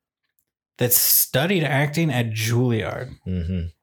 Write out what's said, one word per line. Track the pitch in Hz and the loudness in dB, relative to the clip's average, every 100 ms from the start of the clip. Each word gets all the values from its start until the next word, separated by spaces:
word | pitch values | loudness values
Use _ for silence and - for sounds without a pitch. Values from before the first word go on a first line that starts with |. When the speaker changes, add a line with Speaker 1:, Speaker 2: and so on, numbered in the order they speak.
| _ _ _ _ _ _ _ - | _ _ _ _ _ _ _ -4
Speaker 1:
that | 123 | 0
studied | - - - - 127 170 196 | 2 2 2 2 0 2 2
acting | 147 139 147 156 165 | 2 0 0 0 0
at | 123 117 | 0 0
Juilliard. | 107 110 120 127 113 85 - 127 - 92 | -2 0 2 2 0 -2 -6 -10 -10 -6
Speaker 2:
Mm-hmm. | 92 82 92 82 - | -4 -2 -4 -4 -10